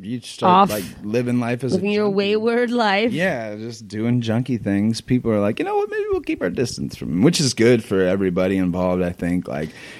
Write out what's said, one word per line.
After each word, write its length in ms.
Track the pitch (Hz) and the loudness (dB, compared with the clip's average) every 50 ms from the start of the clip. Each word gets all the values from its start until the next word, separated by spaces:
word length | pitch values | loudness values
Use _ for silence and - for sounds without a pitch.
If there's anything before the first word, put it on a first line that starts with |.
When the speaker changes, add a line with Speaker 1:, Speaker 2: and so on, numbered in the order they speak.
Speaker 1:
you 200 | 92 107 127 120 | -10 -8 -8 -8
start, 300 | - - - - - 185 | -10 -12 -8 0 4 4
Speaker 2:
off, 200 | 180 190 202 180 | 6 6 6 4
Speaker 1:
like, 140 | - 107 85 - - - | 2 -4 -4 -8 -12 -12
living 360 | - 104 110 127 123 123 123 123 | -8 -2 0 0 0 2 0 0
life 240 | 120 120 123 120 135 | 0 -2 -4 -4 -2
as 80 | 123 | -2
a 20 | 175 | -2
Speaker 2:
living 160 | 180 190 208 | 0 0 0
your 160 | 208 208 214 | 0 0 0
Speaker 1:
junkie. 100 | 202 196 | 0 0
Speaker 2:
wayward 540 | 202 196 202 214 214 220 233 233 240 247 226 | 0 0 0 0 0 0 0 0 0 0 0
life. 420 | 240 240 220 202 190 202 226 247 | 0 0 2 2 2 2 2 0
Speaker 1:
Yeah, 440 | 139 156 185 190 147 117 110 107 107 | 0 0 0 0 0 -2 -4 -6 -8
just 300 | 107 110 120 113 110 110 | -8 -8 -10 -10 -12 -12
doing 360 | 95 107 107 113 120 120 123 | -8 -4 -2 0 2 2 2
junkie 340 | 113 110 107 123 127 139 123 | 2 2 0 0 0 0 -2
things. 460 | 101 - 101 98 98 104 113 110 - | -2 0 0 2 2 2 2 0 -2
People 280 | - - 127 123 - 113 | 0 0 0 2 2 2
are 80 | 107 101 | 2 2
like, 180 | 101 104 - - | 2 0 0 -2
"You 80 | 320 | -4
know 100 | 392 415 | -2 0
what? 140 | 403 415 415 | -2 -2 -2
Maybe 140 | 427 427 403 427 | -2 -4 -2 -2
we'll 80 | 381 349 | -2 -2
keep 180 | 277 320 320 - | -2 -4 -4 -2
our 80 | - - | -2 -4
distance 480 | - - 123 - - - 69 64 - | -2 -2 -4 -4 -4 -8 -8 -8 -8
from," 240 | - 62 60 76 90 | -10 -8 -4 0 4
which 200 | 117 175 170 - | 4 4 4 4
is 120 | 147 127 | 0 0
good 320 | - - 110 120 123 113 - | 2 4 6 6 6 4 2
for 160 | - 101 95 | 0 0 2
everybody 560 | 92 90 98 98 98 92 87 92 92 95 98 | 2 2 2 0 0 0 0 0 0 2 2
involved, 460 | 95 92 90 85 90 90 90 90 92 | 0 0 0 0 0 0 0 2 0
I 80 | 90 87 | 0 -2
think. 360 | 90 - 90 87 87 90 - - | -4 -4 -4 -2 -2 -2 -2 -4
Like, 200 | 65 71 80 - - - - - - | -6 -6 -6 -8 -10 -16 -20 -18 -20